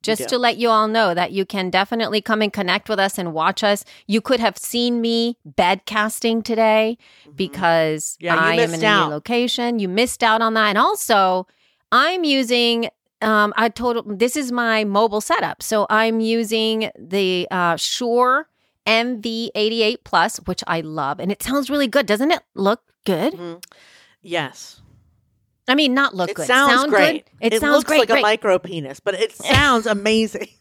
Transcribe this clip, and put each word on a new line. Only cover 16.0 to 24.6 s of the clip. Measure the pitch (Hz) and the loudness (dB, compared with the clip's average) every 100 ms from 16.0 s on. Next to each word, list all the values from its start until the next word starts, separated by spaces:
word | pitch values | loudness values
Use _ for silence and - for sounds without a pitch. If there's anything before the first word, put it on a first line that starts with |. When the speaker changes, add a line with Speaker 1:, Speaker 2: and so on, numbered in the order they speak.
| 226 226 | 2 0
Speaker 1:
using | 226 226 214 220 220 220 220 - | 0 -2 -2 -2 0 -2 -4 -8
the, | 151 190 190 180 180 | -6 -2 0 -2 -2
uh, | 185 175 160 | -2 0 0
Shure | - - 247 233 254 262 320 _ _ _ - | -4 -4 0 2 4 2 -2 _ _ _ 0
M | 226 240 240 | 0 0 -4
V | 226 226 233 - | -6 -6 -6 -2
eighty-eight | 214 226 214 240 | -2 0 -2 -2
Plus, | - 185 190 - 175 | -2 0 0 -2 -8
which | 180 - | -8 -4
I | 165 | -6
love. | 160 156 139 147 | -6 -6 -6 -4
And | 180 | -6
it | 202 | -6
sounds | - 269 262 | -4 -4 -2
really | 285 269 | -2 0
good. | 277 208 | 0 0
Doesn't | 208 277 | 0 0
it | 339 _ | -2 _
look | - 196 233 _ _ | -2 0 0 _ _
good? | - 175 247 | -2 0 -2
Speaker 2:
Mm-hmm. | 185 175 170 - _ _ _ _ _ | -4 -12 -14 -18 _ _ _ _ _
Yes. | 160 170 139 - | -8 -6 -6 -10